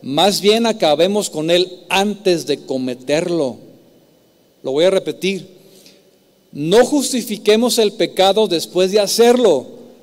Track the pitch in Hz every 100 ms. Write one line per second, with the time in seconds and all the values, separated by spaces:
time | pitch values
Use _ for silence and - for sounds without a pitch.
0 | - 143 185 180 190 220 233 220 165 147
1 | 180 208 196 151 156 175 180 - - 185
2 | 202 202 196 175 127 135 - 131 127 123
3 | - 147 180 175 135 110 - - _ _
4 | _ _ _ _ _ _ 135 135 180 190
5 | 180 143 185 196 151 - - - - _
6 | _ _ _ _ _ - 151 208 247 294
7 | 247 254 - 208 208 220 240 233 214 202
8 | 170 - 190 196 208 170 - 180 185 208
9 | 196 - 233 240 233 143 - - - -